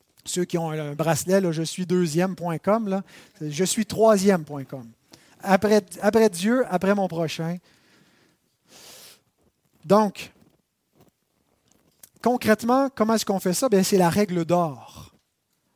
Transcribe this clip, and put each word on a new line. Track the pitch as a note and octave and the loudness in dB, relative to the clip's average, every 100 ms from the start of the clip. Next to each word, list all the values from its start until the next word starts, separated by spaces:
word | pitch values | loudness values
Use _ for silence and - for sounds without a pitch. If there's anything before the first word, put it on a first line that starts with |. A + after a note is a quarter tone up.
| _ _ | _ _
Ceux | - F3+ F3+ | -8 -6 -4
qui | E3+ | -4
ont | D#3+ | -4
un | D#3 D3 | -6 -6
bracelet, | D3 D#3+ D#3 E3+ G3 | -2 0 0 2 2
là, | F3+ | 2
je | D#3 | -2
suis | D#3+ - F3+ | -4 -6 -2
deuxième | F#3 F3 D#3 F#3+ F3 | 0 2 0 -2 -4
point | E3+ D#3 | -6 -4
com, | F#3+ A3 G#3 | 0 0 0
là, | F#3+ - - - - | -6 -6 -18 -20 -12
c'est | D3+ | -8
je | D3 F#3 | -4 -2
suis | - G#3+ | -2 -4
troisième | F#3 A3 G#3 G3 F3+ D3 | 2 4 6 4 2 -2
point | C#3+ | -12
com. | C3+ C3+ A#2 - _ - _ _ | -12 -14 -16 -20 _ -20 _ _
Après, | G3 F#3+ G#3 G#3+ F#3+ - | 0 2 4 2 0 -2
après | G3+ A3 A3 | 0 4 2
Dieu, | E3+ G3+ B3+ A#3+ | 2 0 0 0
après | F3+ F#3+ G3+ | -2 0 0
mon | F#3 | -2
prochain. | E3 D#3+ - E3 F3+ - _ _ _ _ _ _ _ _ _ _ - - - - - _ _ _ _ _ _ | -4 -6 -6 -8 -8 -14 _ _ _ _ _ _ _ _ _ _ -20 -20 -20 -20 -20 _ _ _ _ _ _
Donc, | D#3 G3+ G#3 - - _ _ _ _ _ _ _ _ _ _ _ _ _ _ _ _ _ - _ | 2 2 2 -4 -16 _ _ _ _ _ _ _ _ _ _ _ _ _ _ _ _ _ -20 _
concrètement, | A3+ B3 G#3+ G#3+ A#3 C4 C4+ - | -2 0 0 0 2 0 0 0
comment | G#3+ A3+ | 0 0
est-ce | - | 0
qu'on | G3 | -2
fait | F#3 | -2
ça ? | F3 C4 | -2 2
Bien, | G3 | 2
c'est | F#3+ G3 | 4 4
la | E3+ | 4
règle | G3+ G#3 F3+ D#3+ | 2 0 -2 0
d'or. | F3 E3 A#2+ - - - _ _ _ _ _ _ | 0 0 -6 -18 -20 -20 _ _ _ _ _ _